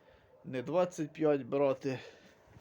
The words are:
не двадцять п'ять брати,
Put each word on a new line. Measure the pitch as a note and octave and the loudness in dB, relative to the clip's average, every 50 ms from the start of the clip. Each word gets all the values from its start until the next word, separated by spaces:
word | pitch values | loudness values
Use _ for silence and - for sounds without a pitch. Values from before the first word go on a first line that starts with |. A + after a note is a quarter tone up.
| _ - - _ _ _ - - - | _ -20 -20 _ _ _ -20 -18 -12
не | C#3 C3 B2+ | -8 -6 -6
двадцять | A#2+ C3+ D#3 F3+ F3+ F3+ - - D3+ D3 | -4 0 2 2 2 2 0 -4 -6 -6
п'ять | - D#3 D#3 D3+ D3 C#3 B2 | -2 2 2 4 4 2 0
брати, | A2+ C#3 C#3 C#3+ C3+ C3 - - C3+ B2+ A#2 - - - - - - - _ _ - - - | -2 0 2 2 2 2 0 -2 -4 -4 -6 -8 -14 -20 -20 -20 -20 -20 _ _ -20 -16 -10